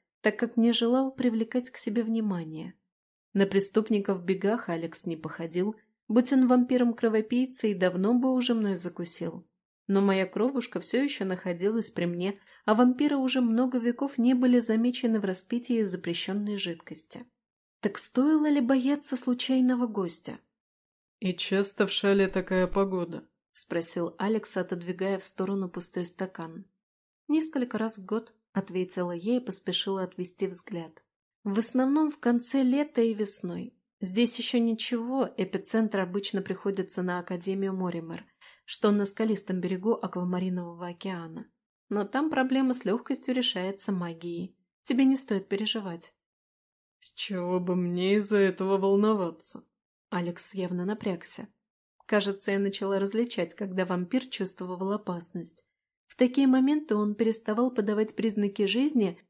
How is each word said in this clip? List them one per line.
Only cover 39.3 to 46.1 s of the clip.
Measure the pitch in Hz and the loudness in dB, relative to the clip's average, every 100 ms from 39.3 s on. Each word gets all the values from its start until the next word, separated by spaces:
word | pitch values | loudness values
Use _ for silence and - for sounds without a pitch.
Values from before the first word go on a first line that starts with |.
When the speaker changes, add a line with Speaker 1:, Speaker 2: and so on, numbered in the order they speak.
| 202 - 185 | 0 -2 -4
Speaker 1:
берегу | 175 185 202 | -2 -2 0
Аквамаринового | 226 196 180 180 180 185 180 175 170 175 | 0 -2 -4 -2 -2 -2 -4 -6 -10 -12
океана. | 175 190 180 165 165 - _ _ _ _ | -8 -8 -8 -10 -12 -16 _ _ _ _
Но | 208 202 | -4 -2
там | 269 311 | -2 0
проблема | 285 262 262 262 | 0 2 2 2
с | 254 196 | 0 -2
лёгкостью | 220 - 269 - | -2 -2 -6 -2
решается | 254 247 - 185 196 - | -2 0 -2 -4 -4 -2
магией. | 190 175 165 175 170 185 _ _ _ | -2 -4 -8 -8 -8 -10 _ _ _
Тебе | - 247 262 | -2 4 4
не | 269 | 4
стоит | - 202 196 | 0 -4 -2
переживать". | 202 214 226 196 170 - | -4 -2 -4 -6 -10 -12